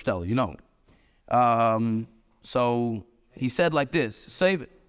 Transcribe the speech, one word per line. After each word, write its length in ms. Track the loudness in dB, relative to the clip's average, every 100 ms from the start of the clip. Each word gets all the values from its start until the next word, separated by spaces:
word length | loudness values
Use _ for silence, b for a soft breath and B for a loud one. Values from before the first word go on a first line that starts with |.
| -4 -4 -2
you 60 |
know. 220 | -2 -2 -6 _ _ _ b b b -2
Um, 800 | 2 4 4 4 2 0 -2 -4 _ _ _
so 640 | -4 0 2 2 0 -4 -8 _ _
he 160 | -6 -2
said 240 | 0 2
like 200 | 0 0
this, 220 | -2 -2
save 460 | -6 -10 0 2 0
it. 100 | -4 -20